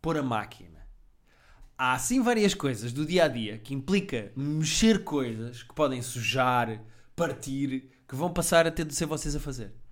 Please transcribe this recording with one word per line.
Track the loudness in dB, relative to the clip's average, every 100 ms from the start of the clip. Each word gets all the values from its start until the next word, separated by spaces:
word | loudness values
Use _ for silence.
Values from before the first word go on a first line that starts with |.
Pôr | 0 -2
a |
máquina. | 0 -2 -4 -14 -20 -20 -20 -20 -20 _ _ _ _ -20 -20 -2
Há | 0
assim | 2 2 2
várias | 4 4 4
coisas | 2 -2 -2 -4
do | -4 0
dia | 4 4
a |
dia | 2 -4 -6
que | -8
implica | -8 2 0 2 -6 -6 -6
mexer | -2 0 0 4 6 4
coisas | 2 -2 -2 -4 -10 -12
que | -16
podem | 0 0 0
sujar, | -6 -6 -2 2 4 4 2 -4 -10 -20 -18 -2
partir, | -2 -2 -6 -2 -2 -4 -8 _ _
que | -4
vão | -2
passar | 0 4 4 4
a |
ter | 0 -4
de | -4
ser | -4
vocês | -4 -4 -4
a |
fazer. | -4 -8 -10 -12 -16